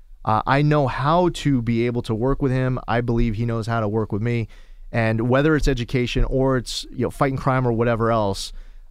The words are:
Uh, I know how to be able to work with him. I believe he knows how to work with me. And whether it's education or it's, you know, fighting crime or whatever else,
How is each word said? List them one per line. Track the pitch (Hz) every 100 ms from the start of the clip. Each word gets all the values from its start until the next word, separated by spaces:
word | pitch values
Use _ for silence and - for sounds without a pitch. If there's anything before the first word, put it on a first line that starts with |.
| - - -
Uh, | 107 -
I | 139
know | 147 151 127
how | 117 139 170 175
to | 170 147 131
be | 113 113 120
able | 120
to | -
work | 110 131 139
with | 139
him. | 131 127 127 -
I | 117
believe | 120 117 120 107
he | 117
knows | 113 113
how | 117
to | 107
work | 110 104
with | 101
me. | 120 117 107 - - - -
And | 117 113 110 123
whether | 135 156 151
it's | -
education | 127 113 127 120 127 113
or | 131 135 127
it's, | - - -
you | 127
know, | 117
fighting | - 143 135
crime | 135 131 127
or |
whatever | 113 117 113 113
else, | 113 101 95 - - - - -